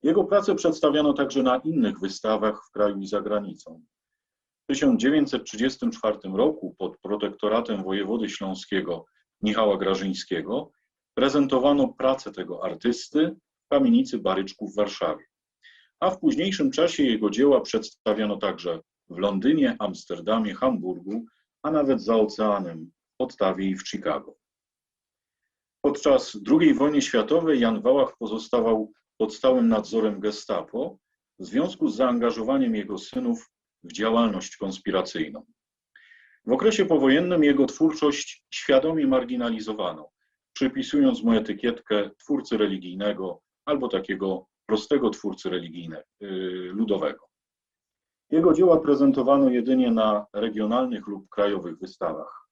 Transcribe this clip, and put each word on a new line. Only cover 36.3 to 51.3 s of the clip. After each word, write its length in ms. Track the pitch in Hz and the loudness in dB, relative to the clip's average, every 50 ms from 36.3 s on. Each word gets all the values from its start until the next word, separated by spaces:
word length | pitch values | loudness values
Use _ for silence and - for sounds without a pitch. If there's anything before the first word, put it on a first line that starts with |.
| _ _ _ | _ _ _
W 60 | - | -2
okresie 340 | 123 - - 220 220 208 190 | 0 2 2 2 2 2 2
powojennym 580 | 160 165 147 131 135 131 156 175 180 180 165 147 | 2 4 4 6 6 4 4 4 2 2 4 4
jego 220 | 147 139 135 139 | 4 6 4 2
twórczość 800 | 123 - - 160 160 156 - 151 147 143 143 - - - _ _ _ - | 0 2 2 2 2 2 2 0 0 0 0 -8 -12 -16 _ _ _ -12
świadomie 540 | - - - 139 131 143 160 160 160 143 131 | -10 0 4 4 4 4 4 0 0 2 2
marginalizowano, 1000 | 131 127 123 120 123 120 120 117 113 110 104 110 107 107 95 87 78 73 - - _ _ _ _ _ _ _ _ _ | 2 2 0 -2 -4 -4 -2 -2 -4 -4 -6 -8 -6 -4 -4 -6 -6 -8 -16 -20 _ _ _ _ _ _ _ _ _
przypisując 680 | - 139 131 - 135 127 - - 147 139 131 120 110 107 | -2 -2 -2 0 -4 -6 -2 2 4 4 4 4 2 2
mu 100 | 117 113 | 2 2
etykietkę 760 | 110 110 - 101 - - 120 117 - _ - 107 104 101 101 - _ | 2 2 -2 -8 -2 -2 -4 -4 -4 _ -2 0 0 0 -2 -8 _
twórcy 400 | _ - 147 135 - - 120 107 | _ -4 -4 -4 -2 -2 0 0
religijnego 840 | 107 98 95 92 90 90 90 95 101 104 101 - 95 90 87 - _ _ _ _ _ | 2 0 0 -4 -8 -10 -8 -4 -4 -4 -4 -4 -6 -10 -10 -12 _ _ _ _ _
albo 220 | - 147 139 131 117 | -4 -2 -2 -2 -2
takiego 600 | - 92 - - 101 95 98 95 92 92 - _ _ _ _ | -2 -4 -2 -4 -6 -4 -2 -4 -4 -4 -8 _ _ _ _
prostego 440 | - 107 107 - - 147 139 123 110 | -2 -2 -2 0 0 0 2 2 0
twórcy 400 | 104 - - 104 - - - 92 | -2 -2 -8 -8 -8 -6 -8 -6
religijne-, 540 | 90 90 85 82 80 87 85 82 78 73 - _ _ _ | -6 -6 -6 -8 -14 -14 -12 -12 -14 -14 -16 _ _ _
y, 60 | 101 98 95 92 95 92 90 92 92 90 92 | -12 -10 -8 -6 -6 -6 -8 -8 -10 -10 -4
ludowego. 520 | 104 113 104 101 92 80 71 69 - _ _ _ _ _ _ _ _ _ _ _ _ _ _ _ _ _ _ _ _ _ _ | -4 -2 0 0 -2 -2 -4 -6 -8 _ _ _ _ _ _ _ _ _ _ _ _ _ _ _ _ _ _ _ _ _ _
Jego 220 | - 160 160 180 151 | 0 4 6 6 6
dzieła 260 | 156 185 180 165 160 | 6 6 6 6 6
prezentowano 720 | - 147 143 135 143 135 131 139 123 127 139 139 139 131 | 4 2 2 4 6 4 4 4 4 4 4 4 4 4
jedynie 420 | 123 123 110 123 131 131 127 120 | 2 2 0 2 2 2 2 2
na 340 | 113 113 110 107 107 104 104 _ - | 2 2 2 2 2 0 -2 _ -6
regionalnych 760 | 101 107 113 104 107 107 107 117 123 131 127 120 95 92 104 | -6 -4 -4 -4 -4 -2 0 0 0 -2 -2 -4 -8 -8 -10
lub 220 | 101 95 - | -12 -12 -12
krajowych 500 | _ | _